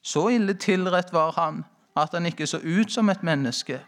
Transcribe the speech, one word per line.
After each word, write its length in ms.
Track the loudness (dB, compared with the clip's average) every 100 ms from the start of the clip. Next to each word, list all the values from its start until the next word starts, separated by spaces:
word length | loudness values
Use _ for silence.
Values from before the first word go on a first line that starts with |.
så 220 | -2 0 2
ille 200 | 2 2 0
tilrett 560 | 0 2 2 0 2
var 220 | 0 0 0
han 220 | -2 -4 -12 _ _ -2
at 200 | 0 0
han 80 | -2
ikke 220 | -2 -4
så 80 | -4
ut 340 | 0 0 2
som 180 | 2 0
et 80 | 0
menneske, 540 | 0 0 0 -4 -6 -10